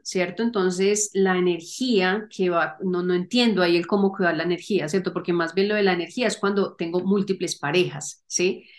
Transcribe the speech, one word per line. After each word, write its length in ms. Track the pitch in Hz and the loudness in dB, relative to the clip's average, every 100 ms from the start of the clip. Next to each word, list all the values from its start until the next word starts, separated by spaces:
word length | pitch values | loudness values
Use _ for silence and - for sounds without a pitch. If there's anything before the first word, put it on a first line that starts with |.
¿cierto? 380 | - 190 180 180 | -6 -4 -2 -2
Entonces, 680 | 233 208 185 180 190 208 - | -2 0 0 2 2 2 -2
la 240 | 196 190 180 | 2 2 4
energía 880 | 180 165 - - 254 208 185 202 214 | 2 0 -4 -6 0 2 2 0 -4
que 200 | - 180 | -2 0
va, 260 | 170 156 - | 2 0 -2
no, 200 | 190 180 | -4 -2
no 120 | 180 | 0
entiendo 480 | 180 180 247 240 185 | 0 0 2 2 4
ahí 140 | 175 170 | 4 2
el 100 | 170 | 2
cómo 260 | 202 196 | 2 0
cuidar 240 | 196 175 160 | 2 0 0
la 80 | |
energía, 440 | 170 170 - 196 151 | 0 -2 -2 -2 0
¿cierto? 240 | 190 180 | -2 -2
Porque 200 | 175 175 | -6 -2
más 200 | 175 160 | -2 0
bien 140 | 175 202 | 0 0
lo 60 | 214 | 2
de 60 | |
la 100 | 196 | 2
energía 320 | 175 170 - 226 | 2 -2 -2 -2
es 100 | - | 0
cuando 360 | 196 202 170 - | 0 0 -2 -2
tengo 240 | 170 180 | -4 -2
múltiples 580 | 185 202 202 185 175 - | 0 0 0 -2 -4 -4
parejas, 640 | 139 175 160 147 - - - | -2 0 0 -2 -12 -16 -6
¿sí? 360 | - 180 - - | -2 0 -2 -10